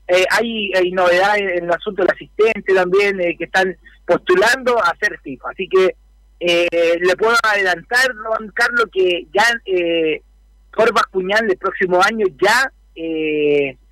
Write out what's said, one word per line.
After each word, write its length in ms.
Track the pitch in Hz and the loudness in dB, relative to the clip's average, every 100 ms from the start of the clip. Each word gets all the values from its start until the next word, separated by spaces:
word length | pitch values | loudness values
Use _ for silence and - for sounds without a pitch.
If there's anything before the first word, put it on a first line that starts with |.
| - | 0
eh, 160 | 180 185 | 2 2
hay, 420 | 208 233 220 196 | 0 -2 -4 -2
hay 160 | 190 180 | 0 0
novedades 680 | 185 180 180 202 208 196 175 | 2 2 4 2 0 -2 -4
en 60 | |
el 60 | 170 | -2
asunto 320 | 170 214 196 | -4 -4 -2
del 80 | 180 | 0
asistente 640 | - - - 220 214 196 | -2 -8 0 0 0 0
también, 460 | 190 180 190 202 196 | 2 2 2 2 0
eh, 160 | 175 156 | -4 -4
que 60 | |
están 320 | - 190 190 175 - _ | -4 -2 -2 -4 -16 _
postulando 760 | - 175 - 185 214 262 247 233 | -2 -2 2 2 4 2 0 0
a 100 | 175 - | 0 -2
ser 180 | 208 160 | -4 -6
fifa. 280 | 147 127 120 | -12 -12 -12
Así 180 | 120 190 | -10 -2
que, 260 | 190 185 - _ _ _ _ | 2 2 -2 _ _ _ _
eh, 580 | 175 170 175 170 170 170 | -2 0 0 0 0 0
le 160 | 180 180 | 0 0
puedo 200 | 226 233 | 2 2
adelantar, 640 | 220 202 185 175 - 247 262 | 2 0 0 -4 -2 0 0
don 360 | 220 226 220 214 | -4 -6 -6 -6
Carlos, 360 | 233 240 240 226 | -4 -2 0 -2
que 340 | 370 185 175 - | 0 0 0 -2
ya, 120 | 196 233 226 | 0 0 0
eh, 580 | 196 180 170 165 160 151 - _ _ _ _ | -4 -2 0 0 0 -2 -8 _ _ _ _
por 180 | - 233 | 0 0
Bascuñán 540 | 208 202 190 185 214 226 | 2 -2 -4 -2 -2 0
del 100 | - | -2
próximo 440 | 190 - 185 180 | -4 -4 0 2
año 240 | 196 226 190 143 | 2 0 -4 0
ya, 320 | 196 240 269 - _ - | 0 2 -2 -6 _ -12
eh, 800 | 165 160 156 151 147 143 139 131 _ | -6 -4 -2 0 2 2 0 -6 _